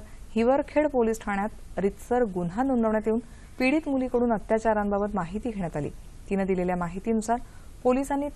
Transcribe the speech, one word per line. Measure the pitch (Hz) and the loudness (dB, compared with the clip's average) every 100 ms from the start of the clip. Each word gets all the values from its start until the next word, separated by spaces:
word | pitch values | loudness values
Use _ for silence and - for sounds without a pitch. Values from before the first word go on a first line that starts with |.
| - - - | 2 -12 -4
हिवरखेड | 220 233 277 294 294 302 | 2 4 4 2 2 2
पोलीस | 269 226 220 | 4 2 0
ठाण्यात | 214 196 214 - - - | -2 -2 -2 -6 -8 -2
रितसर | 196 196 - 247 | 0 -2 0 2
गुन्हा | 233 180 175 190 | 2 0 -2 0
नोंदवण्यात | 269 247 220 220 214 | 2 2 2 2 2
येऊन | 226 - - - - | 0 -2 -12 -16 0
पीडित | 254 302 302 | 2 2 2
मुलीकडून | 269 254 240 240 | 0 2 2 4
अत्याचारांबाबत | 208 - 220 220 214 202 202 208 | 2 2 2 4 2 2 0 0
माहिती | 208 165 208 240 | -2 -2 -4 -4
घेण्यात | 208 170 151 | -4 -4 -2
आली. | 143 - - - - | -4 -6 -14 -16 -4
तिनं | 196 190 | 0 2
दिलेल्या | 185 180 180 | 2 2 0
माहितीनुसार | 175 180 226 226 214 240 - - - - | -2 -4 0 0 2 -2 -2 -14 -16 -2
पोलिसांनी | 247 254 277 277 285 | 2 2 2 -2 -2